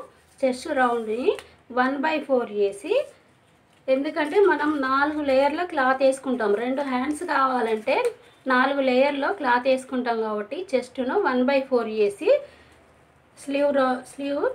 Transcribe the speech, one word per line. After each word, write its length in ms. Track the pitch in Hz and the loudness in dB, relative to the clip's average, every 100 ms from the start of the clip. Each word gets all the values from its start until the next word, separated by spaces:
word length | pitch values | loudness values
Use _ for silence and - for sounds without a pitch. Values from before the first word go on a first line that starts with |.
| - _ _ - | -2 _ _ -4
చెస్ట్ 280 | 262 254 339 277 | -2 -2 -4 0
రౌండ్ని 440 | 247 240 220 226 302 523 - _ - 240 | 2 0 -4 -4 -2 -2 -6 _ -10 -2
వన్ 180 | 254 277 | 0 0
బై 120 | 311 311 - | -2 -2 0
ఫోర్ 220 | 254 220 208 | -2 -2 -2
వేసి, 340 | 202 196 311 480 - - _ _ _ _ _ _ - | -2 -2 -2 -2 -2 -10 _ _ _ _ _ _ -2
ఎందుకంటే 440 | 262 294 302 294 370 381 | 0 0 -2 0 4 4
మనం 200 | 294 294 302 254 | 4 0 -2 0
నాలుగు 340 | 277 294 302 285 | 0 0 -2 2
లేయర్ల 320 | 262 285 311 349 | 4 2 0 -4
క్లాత్ 280 | 320 254 269 269 | 0 0 2 2
వేసుకుంటాం, 460 | 262 269 240 214 208 | 2 -2 -2 0 0
రెండు 180 | 240 262 277 | -2 -4 -2
హ్యాండ్స్ 300 | 254 277 302 349 | -2 -4 -4 -2
కావాలంటే 640 | 285 269 254 226 220 214 320 494 - - _ - | 0 2 0 0 -2 0 0 0 -4 -18 _ 0
నాలుగు 280 | 254 269 285 262 | 2 2 2 2
లేయర్లో 400 | 254 285 277 285 381 | 4 2 2 -2 -2
క్లాత్ 260 | 277 240 262 | 0 0 2
వేసుకుంటాం 480 | 262 254 254 240 226 220 | 0 0 -6 -2 -2 -2
కాబట్టి 300 | 208 208 311 370 | -4 -6 -10 -2
చెస్ట్ను 420 | 254 240 - 254 381 320 | -2 -2 -6 -2 0 2
వన్ 140 | 254 254 | 2 2
బై 80 | 277 262 | 2 2
ఫోర్ 200 | 247 220 220 | -2 -2 0
వేసి 300 | 202 202 349 587 - - - - _ _ _ _ _ - | 0 0 2 2 0 -20 -20 -20 _ _ _ _ _ -18
స్లీవ్ 280 | - 277 285 277 | -6 0 2 2
ర-, 220 | 262 254 - | 2 0 -6
స్లీవ్ 320 | - 277 285 440 | -10 -6 -2 -2